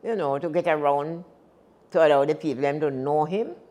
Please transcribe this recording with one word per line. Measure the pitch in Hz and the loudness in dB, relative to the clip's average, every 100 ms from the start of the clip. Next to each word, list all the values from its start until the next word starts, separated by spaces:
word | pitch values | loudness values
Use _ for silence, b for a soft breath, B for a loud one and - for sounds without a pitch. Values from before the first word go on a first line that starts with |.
you | - | -6
know, | 226 147 139 | -4 -2 -2
to | 170 | -2
get | 156 170 | -2 0
around | 156 147 143 147 170 175 _ _ _ _ _ _ | 2 2 0 -2 -8 -14 _ _ _ _ _ _
to | 175 | 2
allow | 160 143 | 6 6
the | 143 | 4
people | 151 160 123 | 0 -2 -2
them | 139 147 | -2 0
to | 151 | -2
know | 135 135 151 | -2 -2 0
him. | 156 190 262 349 - | 0 -2 -6 -10 -20